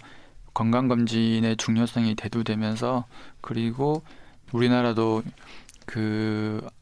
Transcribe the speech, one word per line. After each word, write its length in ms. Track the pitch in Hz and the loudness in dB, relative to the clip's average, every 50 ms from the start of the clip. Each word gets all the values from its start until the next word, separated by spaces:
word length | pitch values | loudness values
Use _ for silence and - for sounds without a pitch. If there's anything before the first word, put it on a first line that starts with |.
| - - - - - - - - - - - | -6 -16 -20 -20 -20 -20 -20 -20 -16 -8 -4
건강검진의 1000 | - 113 113 113 123 131 127 123 117 120 110 113 113 113 113 113 113 113 113 113 107 | -2 2 2 2 4 4 2 2 2 2 2 2 2 2 4 2 2 2 2 0 0
중요성이 580 | - - 113 113 120 117 - 120 117 110 107 | 0 0 2 2 2 0 2 2 2 2 0
대두되면서, 920 | - - 104 - 117 110 110 107 107 110 107 110 113 123 120 127 123 120 - - - - - - - | -2 -4 -4 -2 -2 -2 0 0 0 0 -2 -2 -2 0 0 0 -2 -2 -6 -12 -18 -18 -18 -18 -14
그리고 600 | - - 123 117 113 117 113 127 139 147 151 160 - - - - - - - - - - | -10 -6 -4 -2 -2 -2 0 0 0 0 0 -2 -4 -8 -18 -20 -20 -20 -20 -20 -12 -4
우리나라도 720 | - 117 120 123 123 123 123 120 110 113 113 113 110 110 - - - - - - - - - - - - - | 0 2 4 4 4 4 4 2 2 2 2 2 2 0 -2 -6 -10 -14 -18 -20 -18 -18 -18 -20 -20 -20 -14
그 840 | - - 113 110 107 107 107 110 107 107 107 107 107 107 110 - - - - | -8 -4 -2 -2 0 0 0 0 0 -2 -2 -2 -2 -4 -4 -8 -10 -14 -18